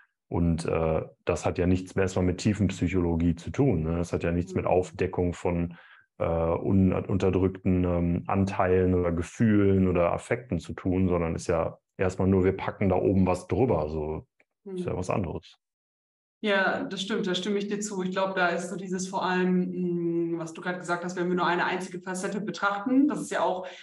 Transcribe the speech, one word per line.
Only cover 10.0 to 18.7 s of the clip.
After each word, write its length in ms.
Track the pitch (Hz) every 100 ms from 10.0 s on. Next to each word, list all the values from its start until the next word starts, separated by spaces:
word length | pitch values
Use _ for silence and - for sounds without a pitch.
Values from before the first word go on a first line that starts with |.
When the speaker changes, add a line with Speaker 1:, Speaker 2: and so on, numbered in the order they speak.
| 87
Speaker 1:
Affekten 460 | 92 - 120 - 87
zu 140 | -
tun, 340 | 95 95 90 92
sondern 260 | 87 82
ist 120 | 82 -
ja 300 | 82 82 - _ -
erstmal 320 | 92 - 95
nur, 160 | 95
wir 120 | 92 95
packen 340 | - - 98
da 60 | 90
oben 300 | 101 95 90
was 200 | 90 -
drüber, 400 | 92 123 82 76
so. 380 | 78 78 80 - _ _ _
Ist 200 | 202 185
ja 80 | 175
Speaker 2:
Mhm. 60 | 90
Speaker 1:
was 100 | 92
anderes. 480 | 113 85 82 - _ _ _ _ _ _ _ _ -
Speaker 2:
Ja, 380 | 208 196 185 -
das 200 | - 185
stimmt, 240 | - 202 180
da 60 | 175
stimme 220 | 214 202
ich 100 | 208
dir 100 | 202
zu. 220 | - 190
Ich 80 | 185
glaub, 240 | 190 190
da 140 | 180 175
ist 200 | 170
so 60 | 185